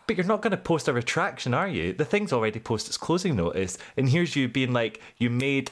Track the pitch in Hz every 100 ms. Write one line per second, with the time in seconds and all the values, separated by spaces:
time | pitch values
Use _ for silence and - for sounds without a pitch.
0 | - 185 180 214 220 185 - 165 - 120
1 | 117 160 185 127 127 127 190 110 85 92
2 | 147 208 208 123 110 110 - 110 - -
3 | - 175 185 113 85 92 92 - - -
4 | 131 160 170 143 127 135 127 123 117 -
5 | - - 120 120 135 139 -